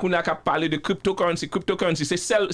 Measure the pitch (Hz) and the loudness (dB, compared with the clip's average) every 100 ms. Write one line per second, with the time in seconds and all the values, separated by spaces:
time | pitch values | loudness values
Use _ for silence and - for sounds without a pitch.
0 | 185 170 165 160 - 151 165 151 - - | 2 2 0 -2 0 0 0 -2 -2 0
1 | 190 190 175 165 143 190 - 185 180 156 | 0 0 0 0 -4 -4 -2 0 0 0
2 | 143 175 - 214 196 | 0 -2 2 2 2